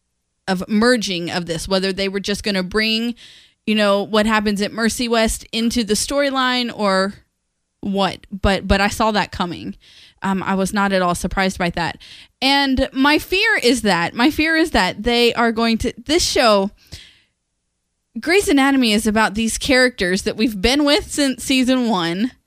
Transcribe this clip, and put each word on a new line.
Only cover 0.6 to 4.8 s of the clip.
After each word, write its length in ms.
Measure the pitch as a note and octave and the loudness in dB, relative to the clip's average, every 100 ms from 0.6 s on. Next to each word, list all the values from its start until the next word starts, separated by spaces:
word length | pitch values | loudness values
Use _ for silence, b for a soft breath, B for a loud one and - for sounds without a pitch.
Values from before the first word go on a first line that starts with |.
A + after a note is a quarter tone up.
| - | -2
merging 640 | G#3 A#3+ B3+ G3 F3 E3+ | 0 2 0 -2 -6 -4
of 160 | F3+ E3+ | -6 -6
this, 200 | E3 - | -6 -4
whether 220 | F#3+ F#3+ | -2 -2
they 160 | F#3+ G3 | -4 -4
were 120 | G3 | -4
just 220 | F#3+ G3+ | -6 -6
gonna 180 | A3 G3 | -4 -4
bring, 520 | F3+ G#3+ A3 A3 A#3+ A#3 B B B B - | -2 -2 0 -2 -4 -8 B B B B -2
you 80 | |
know, 280 | G#3+ G3+ G3+ | 2 2 2
what 220 | G3 G#3+ | 0 0
happens 380 | G#3+ G#3+ G#3+ G3+ | 2 2 0 -2
at 100 | G#3 | -2
Mercy 360 | G#3+ | -2